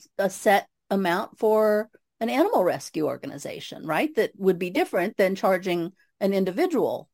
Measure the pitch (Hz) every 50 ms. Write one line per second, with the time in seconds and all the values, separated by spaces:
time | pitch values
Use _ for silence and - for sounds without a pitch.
0 | - _ _ - 196 196 - - - 214 196 202 - _ _ _ _ _ 196 196
1 | 190 175 170 190 226 - - _ 226 214 214 214 214 214 208 208 220 - _ _
2 | _ _ _ _ 233 233 240 262 330 415 - 269 180 170 135 139 - - - 160
3 | 156 139 123 - - 139 - 147 - - - - - - - - - 156 156 170
4 | 277 302 311 226 196 - - - 196 190 180 170 185 180 185 294 359 - - 196
5 | 339 233 - - 196 185 190 - - 190 190 175 190 190 175 175 165 180 - _
6 | _ _ _ _ 202 196 196 190 190 185 180 233 330 359 330 233 165 120 120 135
7 | 160 _